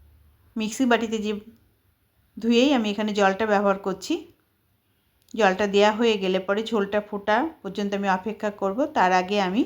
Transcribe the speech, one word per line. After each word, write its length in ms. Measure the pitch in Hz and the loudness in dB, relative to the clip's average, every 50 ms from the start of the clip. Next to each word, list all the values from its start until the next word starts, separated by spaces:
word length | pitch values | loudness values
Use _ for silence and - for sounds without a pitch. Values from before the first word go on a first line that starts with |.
| _ _ _ _ _ _ _ _ _ _ _ | _ _ _ _ _ _ _ _ _ _ _
মিক্সি 280 | 226 220 214 226 - 269 | -6 -6 -6 -2 0 2
বাটিতে 340 | 240 233 226 233 220 226 214 | 2 4 2 2 -2 -4 -4
যে 140 | 202 214 214 202 - - - _ _ _ _ _ _ _ _ _ _ _ _ _ _ _ _ | -4 -4 -6 -6 -10 -16 -20 _ _ _ _ _ _ _ _ _ _ _ _ _ _ _ _
ধুয়েই 340 | 208 - 226 233 233 254 294 285 | -4 0 2 4 4 4 4 2
আমি 120 | 247 220 208 | 2 0 -2
এখানে 200 | 202 226 214 214 | -2 -2 -4 -2
জলটা 320 | 202 208 202 190 190 190 220 | 2 2 2 2 2 0 0
ব্যবহার 320 | 214 208 196 208 202 190 196 | 0 2 2 2 2 0 0
করছি। 360 | - 196 190 - - - 320 381 - - _ _ _ _ _ _ _ _ _ _ _ _ _ _ _ _ _ _ _ _ - | -4 -6 -8 -6 -6 -6 -6 -6 -6 -16 _ _ _ _ _ _ _ _ _ _ _ _ _ _ _ _ _ _ _ _ -2
জলটা 320 | 220 214 190 185 190 214 | 2 2 2 2 0 -2
দেয়া 260 | 202 196 202 202 208 | 0 4 4 4 4
হয়ে 220 | 214 208 240 233 214 196 | 4 2 0 0 0 0
গেলে 200 | 190 185 185 185 | 0 -2 -2 -2
পরে 200 | 185 196 202 214 | -2 -2 -4 -4
ঝোলটা 380 | 226 220 233 214 196 196 214 208 | -2 -2 -2 -2 -2 0 -2 -4
ফোটা 360 | 208 - 214 196 - - 214 233 302 320 - _ | -4 -4 -12 -6 -2 0 0 0 0 -2 -8 _
পর্যন্ত 280 | - 196 180 214 208 202 202 | -14 -10 -6 -6 -4 -4 -4
আমি 140 | 196 202 196 | -2 0 -2
অপেক্ষা 420 | 185 185 190 220 208 - - 208 | -2 -2 -2 -8 -8 -6 -6 -8
করব। 280 | 208 - 196 196 190 240 285 | -4 -4 -4 -4 -2 -2 -4
তার 260 | 294 - 240 185 180 | -2 0 2 2 4
আগে 240 | 185 185 180 180 208 208 | 4 2 2 0 -2 0
আমি 200 | 196 180 185 233 311 | 0 0 0 0 -2